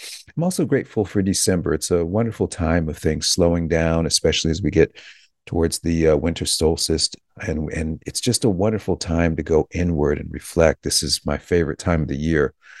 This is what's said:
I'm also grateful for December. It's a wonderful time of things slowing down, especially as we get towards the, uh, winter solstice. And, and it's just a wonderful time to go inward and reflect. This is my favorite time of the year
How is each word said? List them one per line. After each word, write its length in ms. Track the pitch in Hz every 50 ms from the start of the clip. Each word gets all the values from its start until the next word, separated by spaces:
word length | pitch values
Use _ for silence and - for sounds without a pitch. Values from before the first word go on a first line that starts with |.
| - - - - - - _
I'm 80 | 151 165
also 220 | 185 - - 156
grateful 400 | 104 143 123 - - - 113 101
for 160 | - - 104
December. 520 | 92 98 92 - - 104 92 87 - 80 78
It's 180 | 78 - -
a 140 | 90 85 85
wonderful 420 | 85 92 110 117 113 104 - 98
time 420 | - - - 82 80 85 87 80 78
of 80 | 73
things 300 | - - 80 78 78 -
slowing 400 | - - 92 87 85 85 85 82
down, 380 | 76 82 82 82 82 82 82 82
especially 460 | 80 - - - 82 78 - - 82
as 100 | 80 87
we 100 | 104 -
get 240 | - 80 - - - - - - - - _ _ _ _ _
towards 340 | - - 85 82 80 - -
the, 300 | - 82 82 82 80 78
uh, 80 | 78
winter 280 | 73 76 82 82 - -
solstice. 640 | - - - 80 78 82 - - - 80 76 - - - - _ _ _ -
And, 300 | - - 78 78 78 76
and 300 | - 82 80 78 78 - -
it's 140 | - - -
just 240 | - 123 113 - -
a 60 | 113
wonderful 480 | 95 85 98 110 110 104 - - 90
time 380 | - - - 82 82 85 82 80
to 80 | 80 76
go 240 | 80 80 78 - -
inward 480 | - 87 87 87 82 71 73 73 76 76
and 120 | 78 78
reflect. 520 | 76 73 - - - 85 82 76 69 - -
This 200 | 73 - - 78
is 180 | 69 - - -
my 120 | 73 73
favorite 420 | 71 - - 90 87 80 71 71 -
time 220 | - 90 85 80
of 60 | 76
the 100 | 69 71
year 360 | 71 76 82 80 76 69 64 - _ _ - - -